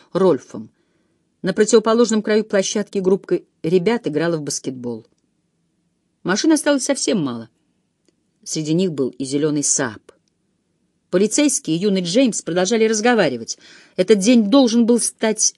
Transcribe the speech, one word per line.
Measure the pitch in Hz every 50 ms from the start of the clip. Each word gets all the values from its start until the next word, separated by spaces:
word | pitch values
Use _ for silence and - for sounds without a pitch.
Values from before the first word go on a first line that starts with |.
| _ _ -
Рольфом. | 175 190 185 151 127 - - - 117 110 113 _ _ _ _ _ _ _ _ _ _ _ _ _ _ -
На | 180 185
противоположном | - 214 208 240 220 214 226 220 233 240 - 226 214 202
краю | - 214 220 208
площадки | 220 - 196 190 - - 214 202 - - 202
группка | 185 185 196 190 - - 180 175 - _ _ _ -
ребят | 160 180 185 170 208 233 233 -
играла | - 151 147 160 170 170
в | 156 143
баскетбол. | 139 - - - 143 131 127 120 120 117 110 107 _ _ _ _ _ _ _ _ _ _ _ _ _ _ _ _ _ _ _ _ _ _ _ -
Машин | 170 190 214 - 320 320
осталось | 285 - 302 285 269 -
совсем | - 277 - - - 269 196 147
мало. | 131 120 113 113 - _ _ _ _ _ _ _ _ _ _ _ _ _ _ _ _ _ _ _
Среди | - - 165 156 147 156
них | 175 190 185 156
был | 135 131 120
и | - - 135
зелёный | 131 139 143 151 156 147 147 143
Saab. | - - - 135 120 104 - - - _ _ _ _ _ _ _ _ _ _ _ _ _ _ _ _ _ _ _ _
Полицейский | - 185 202 208 - - 294 285 - - - - 156
и | 170
юный | 196 214 196 190 180
Джеймс | 165 180 247 277 233 - - -
продолжали | - 165 180 185 190 233 220 220
разговаривать. | 220 226 214 214 240 247 214 180 143 127 117 113 - - - - - - - - _ _
Этот | - 185 185 220 196
день | 185 233 254 233 214 196
должен | 233 285 262 226 220 240 233
был | 214 240 226
стать | - - - _ - 220 214 - - - -